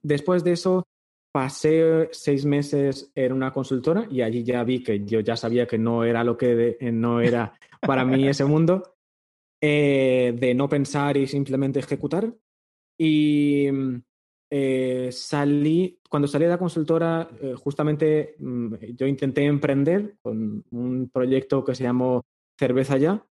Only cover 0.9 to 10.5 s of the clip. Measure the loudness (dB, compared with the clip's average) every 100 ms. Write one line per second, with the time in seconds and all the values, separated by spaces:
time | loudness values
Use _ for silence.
0.9 | _ _ _ _ -4 -2 0 2 4 4
1.9 | 4 0 -2 -2 0 2 0 0 0 0
2.9 | -2 -8 -2 -2 0 -2 -4 -4 -2 0
3.9 | 0 -2 -2 -2 -2 -2 -2 0 -2 -2
4.9 | -4 0 -2 0 -4 -2 0 0 0 0
5.9 | 0 0 0 0 0 0 2 0 -2 -4
6.9 | -2 0 2 2 2 -2 -8 -20 -6 0
7.9 | 2 2 2 2 2 2 4 4 2 -2
8.9 | _ _ _ _ _ _ _ 0 2 4
9.9 | 4 4 4 2 0 0